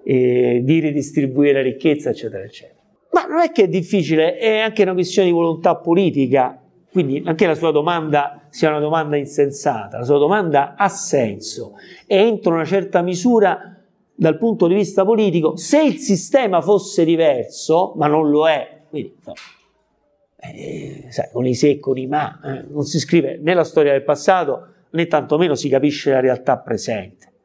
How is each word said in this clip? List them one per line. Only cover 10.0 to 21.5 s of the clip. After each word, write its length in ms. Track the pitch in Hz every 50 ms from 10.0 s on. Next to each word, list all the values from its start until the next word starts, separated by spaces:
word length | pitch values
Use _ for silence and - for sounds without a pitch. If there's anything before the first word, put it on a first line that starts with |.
| 123
sua 140 | 123 143
domanda 580 | 143 143 156 196 214 190 165 143 139 143 143 -
ha 120 | - 202 185
senso, 840 | - - - - - 139 120 107 101 104 - - - - 117 - - - - - - - _
e 100 | _ 208
entro 360 | 190 208 233 220 185 190 180 165
una 120 | 165 160
certa 360 | 151 185 196 185 190 - 180
misura 760 | 175 180 180 175 - 247 240 220 208 185 165 - - - - _ _ _ _ _ _ _ _
dal 220 | - 160 160 156
punto 300 | 156 226 233 214 - 190
di 80 | 165 180
vista 300 | 208 202 - - - 190
politico, 500 | 196 226 220 214 196 151 135 135 156 156
se 260 | - - - 285 302
il 160 | 311 277 175
sistema 640 | - - - 196 175 - - - 269 254 202 185 170
fosse 440 | 147 180 208 190 190 - - - 165
diverso, 880 | 160 165 160 165 156 139 123 113 - - - - - 160 170 190 190 -
ma 120 | 156 151
non 220 | 147 147 156 160 147
lo 180 | 147 147 156
è, 340 | 160 156 139 113 - - - _ _
quindi, 260 | - 147 107 - _ _ _
no. 80 | - - - - - _ _ _ _ _ _ _ _ _ _ _ _ _ _ _ _ _
Eh, 680 | _ - - - - - - - - - - - 139 131 -
sai, 200 | - - - -
con 140 | - 120 127
i 80 | 127